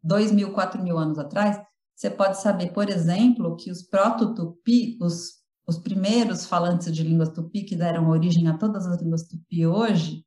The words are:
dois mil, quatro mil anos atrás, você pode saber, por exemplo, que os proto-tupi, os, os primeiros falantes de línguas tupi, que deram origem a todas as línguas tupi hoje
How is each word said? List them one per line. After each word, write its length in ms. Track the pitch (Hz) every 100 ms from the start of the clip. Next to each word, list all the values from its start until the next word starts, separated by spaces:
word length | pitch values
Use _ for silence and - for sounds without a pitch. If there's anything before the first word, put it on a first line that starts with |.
dois 300 | 160 202 214
mil, 220 | 202 196
quatro 280 | 202 185 -
mil 160 | 185 165
anos 220 | 156 151
atrás, 400 | 143 196 208 208 - _ _ _
você 140 | 202
pode 300 | 196 196 190
saber, 300 | 214 185 175
por 180 | - 202
exemplo, 680 | 180 165 180 247 233 170 160
que 120 | -
os 140 | 175
proto-tupi, 1120 | - 196 208 233 208 - 165 - - 240 - -
os, 400 | 175 170 - - _ _ -
os 100 | 165
primeiros 680 | - 190 190 233 214 175 -
falantes 460 | 175 175 175 170 160
de 80 |
línguas 260 | 160 165 160
tupi, 340 | - 160 202
que 120 | 202 170
deram 340 | 175 165 165
origem 380 | 160 175 170 165
a 100 | 156
todas 300 | 214 196 180
as 140 | 175
línguas 220 | 165 165 -
tupi 380 | - _ 170 165
hoje 560 | 190 226 180 160 156